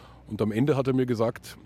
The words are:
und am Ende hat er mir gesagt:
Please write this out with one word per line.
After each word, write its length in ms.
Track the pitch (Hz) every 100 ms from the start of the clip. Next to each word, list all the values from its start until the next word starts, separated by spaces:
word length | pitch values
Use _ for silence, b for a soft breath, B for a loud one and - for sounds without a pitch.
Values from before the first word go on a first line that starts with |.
| B B -
und 140 | 107
am 100 | 107
Ende 260 | 107 143 135
hat 100 | 135
er 60 |
mir 120 | 131 127
gesagt: 520 | 110 113 - - -